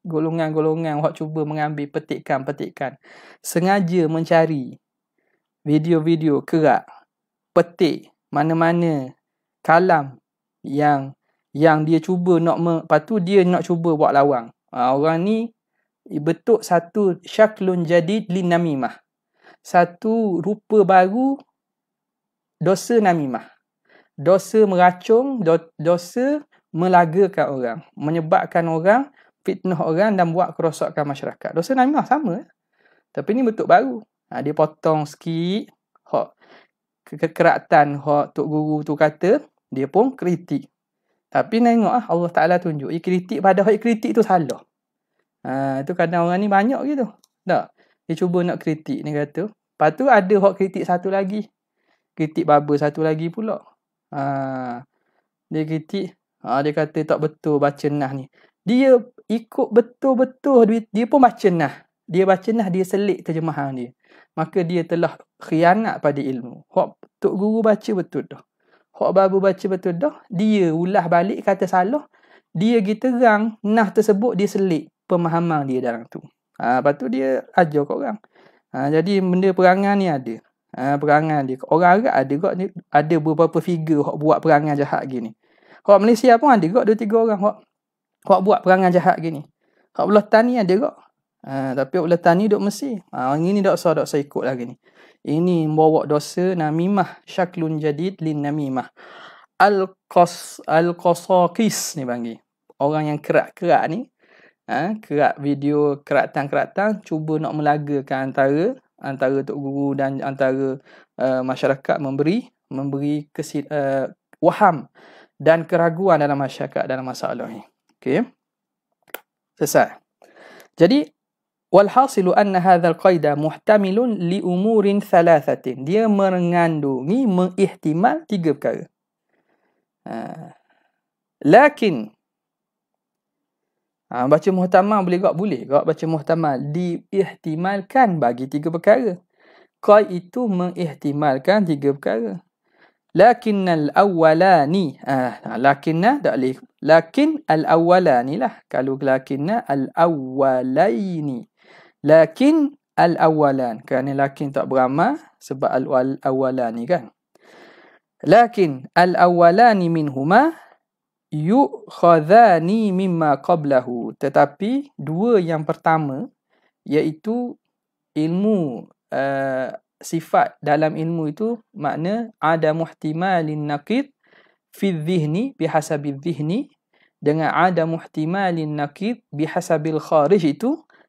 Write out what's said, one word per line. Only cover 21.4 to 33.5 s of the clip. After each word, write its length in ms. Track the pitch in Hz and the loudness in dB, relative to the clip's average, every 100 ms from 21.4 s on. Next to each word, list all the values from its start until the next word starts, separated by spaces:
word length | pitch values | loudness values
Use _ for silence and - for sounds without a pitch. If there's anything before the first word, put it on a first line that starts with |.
| _ _ _ _ _ _ _ _ _ _ _ - | _ _ _ _ _ _ _ _ _ _ _ -4
dosa 400 | 165 190 - 233 | 0 0 2 2
namimah. 480 | 202 165 139 113 - _ _ _ _ _ _ | 2 2 -2 -6 -12 _ _ _ _ _ _
Dosa 560 | - 147 190 - 220 208 | -4 2 2 2 2 2
meracung, 720 | 180 180 180 - 226 269 254 | 4 4 4 0 2 2 -2
do-, 320 | 165 165 - - | 0 0 -2 -6
dosa 640 | 160 175 175 240 262 294 - _ _ | -2 -2 -2 -4 -2 -2 -8 _ _
melagakan 800 | 160 185 180 170 175 190 165 151 | -4 2 4 4 2 0 0 -4
orang, 300 | 135 120 135 - - | -4 -6 -8 -14 -8
menyebabkan 720 | 147 165 160 - 165 175 165 | -4 -2 0 0 0 -2 -2
orang, 400 | 160 185 240 285 _ _ _ | 0 2 2 0 _ _ _
fitnah 400 | - 190 185 165 | -8 -6 -4 -4
orang 340 | 160 160 220 190 | -2 0 0 0
dan 160 | 165 170 | 0 0
buat 160 | 175 | -4
kerosakan 580 | - 165 151 160 156 147 | -2 -4 -2 -6 -4 -6
masyarakat. 460 | 139 - - - 160 | -6 -10 -10 -8 -6
Dosa 160 | 170 | -2
namimah 320 | 262 254 294 | 0 2 0
sama, 400 | - 294 247 190 | 0 -2 -2 -6
eh? 20 | - _ _ _ _ _ _ | -10 _ _ _ _ _ _
Tapi 200 | - 139 | -10 -4
ni 80 | 233 | -2
bentuk 240 | 240 | -2